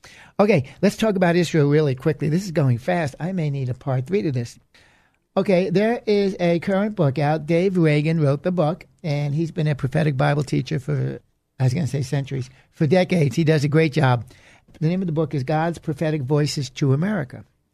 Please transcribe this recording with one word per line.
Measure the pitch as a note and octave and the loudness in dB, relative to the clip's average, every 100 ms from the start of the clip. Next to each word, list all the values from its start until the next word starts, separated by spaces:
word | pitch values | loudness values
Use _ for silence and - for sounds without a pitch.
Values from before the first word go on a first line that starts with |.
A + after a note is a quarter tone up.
| - - - - | -20 -20 -12 0
Okay, | G#3 F3 C3 - | 4 4 0 -2
let's | G3 - | -2 2
talk | A3 G3 | 0 2
about | F3+ | 2
Israel | E3+ E3 D#3+ C#3+ | 2 2 2 4
really | D3+ D3 | 4 2
quickly. | B2+ D#3+ - D3+ | 0 -2 -2 -2
This | E3 | -2
is | G3+ | -2
going | D#3 C3+ A#2 | 0 0 0
fast. | - F3 C#3+ - | 0 -2 -2 -6
I | E3 | -6
may | F#3 D3+ | -4 -4
need | C#3 B2+ | -4 -6
a | |
part | B2+ C#3+ C3 C3 | -6 -4 -4 -2
three | G3+ | -2
to | F3 | -2
this. | B2 A#2+ - _ _ _ _ _ _ _ | -4 -8 -14 _ _ _ _ _ _ _
Okay, | G3 G3+ F3+ F#3+ | -4 2 2 2
there | F#3 A3 A#3+ - | 2 2 0 0
is | G3+ G3 - | 2 0 0
a | F3 E3+ | 0 0
current | G3+ F#3+ G#3+ | 0 0 0
book | G#3+ C#3+ C3+ | 0 0 2
out. | D3 D#3 D3 | 0 -2 0
Dave | E3 G3 F3+ | 2 2 2
Reagan | D#3+ D3+ D3+ E3 | 4 2 2 0
wrote | C#3+ C#3+ | 0 0
the | F3+ | -2
book, | F3+ D3+ F#3+ - _ | 0 0 -2 -12 _
and | D#3 C#3+ D3 | -6 -4 -2
he's | D3 E3 | -2 -4
been | E3+ D3+ | -2 -2
a | |
prophetic | C#3+ C3 D#3+ D#3 C3 | -2 -2 0 0 2
Bible | D3 C#3+ | 0 0
teacher | C#3 D3 C3 D3+ | 0 -4 -2 -6
for, | D3+ C#3 C3 C3+ _ _ _ - | -4 -4 -4 -8 _ _ _ -2
I | |
was | C3 | 0
gonna | D#3+ C#3 | 0 -4
say | C#3 | -4
centuries, | C3 C#3+ C3 C3+ B2+ _ _ | -4 -4 -4 -8 -10 _ _
for | - D#3 | -2 2
decades. | F3+ F3+ F3+ C#3 - | 2 2 2 2 2
He | |
does | D#3+ D#3 | 2 2
a | D3 | 2
great | D#3+ D#3+ | 2 2
job. | C#3 C3 A#2+ - - - _ _ - | 2 2 2 -2 -20 -20 _ _ -4
The | D#3 | -2
name | F#3 | 0
of | F3+ | -2
the | |
book | D#3 D#3 | -2 -2
is | D3 | -2
God's | C3 D#3 E3+ D#3 | -2 0 0 -4
Prophetic | - D3 D#3 D#3 | -6 -4 -2 -2
Voices | B2+ D3 D3 D3+ B2+ | 0 0 0 -4 -8
to | - C#3 | -2 0
America. | C#3 F#3+ G3+ C3 G#2+ - _ _ | 2 0 -2 -6 -12 -20 _ _